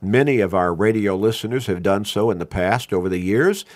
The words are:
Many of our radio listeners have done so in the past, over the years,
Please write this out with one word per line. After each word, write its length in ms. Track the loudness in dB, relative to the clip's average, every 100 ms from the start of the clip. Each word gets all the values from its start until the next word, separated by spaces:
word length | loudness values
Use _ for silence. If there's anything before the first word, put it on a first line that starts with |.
Many 380 | 0 2 4 2
of 140 | 2
our 200 | 0 0
radio 440 | 2 2 2 0 0
listeners 480 | 0 0 -4 -4 -4
have 180 | -2
done 220 | 0 0 0
so 260 | -2 0
in 60 | -2
the 80 | -4
past, 480 | -2 0 -2 -2
over 160 | -2 -2
the 80 | -2
years, 480 | 0 2 2 0 -6